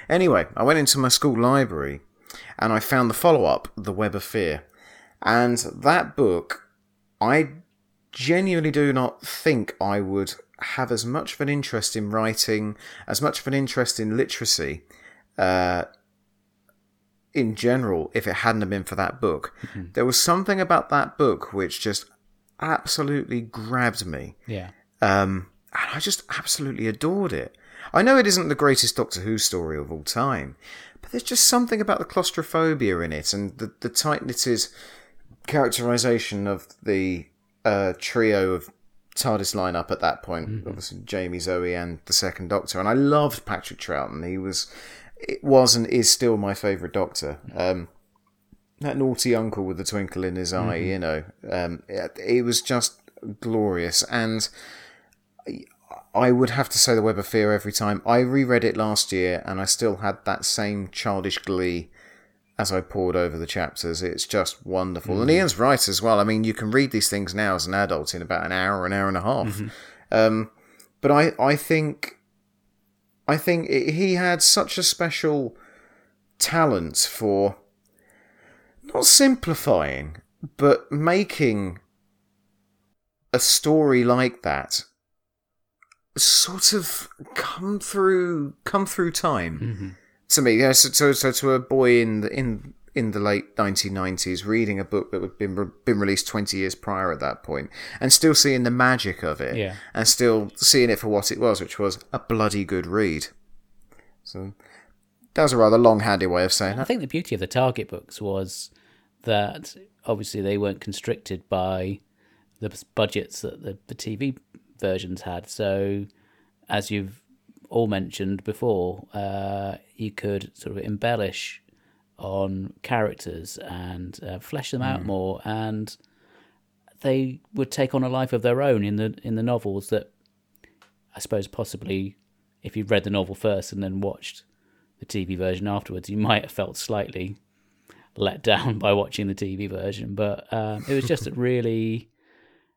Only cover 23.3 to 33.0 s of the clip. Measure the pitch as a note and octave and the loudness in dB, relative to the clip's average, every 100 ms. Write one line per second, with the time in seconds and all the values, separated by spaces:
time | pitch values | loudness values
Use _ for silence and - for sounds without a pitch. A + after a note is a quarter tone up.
23.3 | A#2+ A2+ A2+ A2 B2+ A#2+ - F2+ C#2+ C#2 | -6 -6 -10 -6 -2 0 -2 -6 -8 -10
24.3 | - - G2+ F#2 - _ _ G#2 G2 F#2+ | -14 -10 -10 -10 -18 _ _ 4 4 2
25.3 | F#2 F#2 _ _ - - D3+ - - - | -2 -8 _ _ -6 -6 -4 -4 -4 -6
26.3 | - - - C#3 - A2+ G#2 D#3 G3 F3+ | -6 -4 -4 -4 -4 -4 -2 -2 0 -2
27.3 | D#2 B1 - - - - - A#3 C4+ G3+ | -4 -6 -12 -20 -20 0 4 8 8 6
28.3 | F#3 D#3+ C3+ D3 C3 A#2+ - - F2+ G#2 | 4 2 2 4 4 2 0 -2 -4 -2
29.3 | A2 - F#2 D#2+ D2+ D2 D#2+ D2+ A#2 C3+ | 0 0 -2 -4 -6 -8 -8 -6 -2 -2
30.3 | G#2 C2+ - - - - - - A#3+ - | -2 -6 -14 -20 -20 -20 -20 -10 -8 -2
31.3 | A#3+ - B3 A#3+ A3 G#3 - - F#3+ F3 | 2 4 4 2 0 0 -2 -2 -2 -2
32.3 | - D#3 E3 E3 D3 G#2+ F2 | -2 -2 0 2 2 0 0